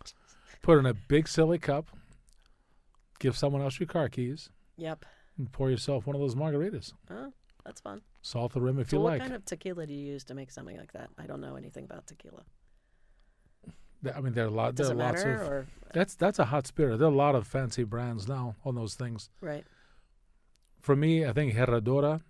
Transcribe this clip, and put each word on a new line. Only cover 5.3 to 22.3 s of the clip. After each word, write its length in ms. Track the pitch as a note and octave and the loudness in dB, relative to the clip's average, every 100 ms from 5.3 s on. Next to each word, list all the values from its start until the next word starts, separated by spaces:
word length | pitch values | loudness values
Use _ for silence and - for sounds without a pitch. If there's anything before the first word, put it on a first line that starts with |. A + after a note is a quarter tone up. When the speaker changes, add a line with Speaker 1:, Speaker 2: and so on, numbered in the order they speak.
| - | -10
Speaker 1:
And 140 | B2 | -8
pour 180 | - C3 | -2 0
yourself 360 | B2 - C3 C#3 | 0 0 -2 -2
one 100 | C#3+ | -2
of 60 | |
those 140 | C#3 A#2+ | -2 0
margaritas. 580 | D#3+ C#3+ F#3 D3+ - - - | 0 0 -2 -4 -10 -18 -16
Speaker 2:
Oh, 220 | G3 C4+ - _ _ - | -14 -14 -16 _ _ -18
that's 160 | - | -16
fun. 200 | G3+ G#3 - - | -14 -14 -18 -18
Speaker 1:
Salt 320 | - A#2 A#2+ | -8 -4 -2
the 80 | B2+ | 0
rim 180 | B2 C3+ | 0 0
if 100 | A#2 | 0
Speaker 2:
So 80 | - | 2
Speaker 1:
you 60 | |
Speaker 2:
what 100 | - | 2
Speaker 1:
like. 80 | - | 0
Speaker 2:
kind 120 | - | -4
of 120 | B3+ - | -8 -10
tequila 400 | F3 F#3+ F3 D3+ | -10 -8 -8 -8
do 60 | |
you 120 | C#3+ C#3+ | -10 -8
use 100 | C#3 C3 | -10 -12
to 80 | |
make 180 | C3+ C3+ | -14 -14
something 260 | C3+ C3+ F#2 | -14 -14 -16
like 140 | - | -16
that? 160 | - - - | -16 -16 -16
I 80 | D#3 | -12
don't 160 | C#3+ | -10
know 140 | C#3 C3+ | -10 -12
anything 300 | C3 C3 C3+ | -14 -16 -14
about 220 | - - | -16 -18
tequila. 360 | D#3 - - - - _ _ _ _ - _ _ _ _ _ - - - - | -20 -20 -20 -20 -20 _ _ _ _ -20 _ _ _ _ _ -20 -20 -20 -10
Speaker 1:
Th-, 120 | C3 C3+ | -8 -4
I 40 | |
mean, 120 | C3 | -2
there 120 | A#2 A2 | 0 0
are 40 | |
a 20 | |
lot, 240 | A2 A#2 B2 | 0 -2 0
Speaker 2:
Does 120 | C#3 | 0
Speaker 1:
there 80 | A#2+ | 2
are 20 | |
Speaker 2:
it 40 | |
Speaker 1:
lots 200 | B2 A#2 | 0 0
Speaker 2:
matter, 180 | - B2 | 0 -2
Speaker 1:
of 80 | D3 | -2
Speaker 2:
or? 180 | C#3 C3+ - - | -6 -8 -14 -4
Speaker 1:
That's, 220 | E3 G3 - | 0 0 2
that's 240 | F3+ G3 | 2 2
a 60 | A#2+ | 2
hot 220 | C#3+ C3 | 2 0
spirit. 300 | - C#3+ A2+ | 2 2 6
There 80 | D#3 | 6
are 40 | |
a 40 | C#3 | 6
lot 200 | C#3+ C3 | 6 4
of 120 | G#2 | 2
fancy 360 | C3+ C3 - A2 | -2 -2 -2 -2
brands 420 | A#2 A#2+ A2+ G#2 | -2 -4 -4 -4
now 280 | C3+ B2 G#2 C#3 | -4 -6 -6 -4
on 100 | A#2+ | -4
those 200 | A2 - | -4 -6
things. 340 | B2 A2 - - | -8 -8 -12 -12
Speaker 2:
Right. 220 | E3 D3 - _ _ - _ _ _ _ _ _ _ _ | -8 -8 -10 _ _ -20 _ _ _ _ _ _ _ _
Speaker 1:
For 140 | - C#3 | 0 4
me, 300 | D#3 E3 D3 | 4 4 2
I 60 | |
think 200 | A2+ C#3+ | 2 2
Herradura 680 | A2 B2+ A#2 A2 C#3 C#3+ D#3+ - | 4 4 2 2 2 2 0 -6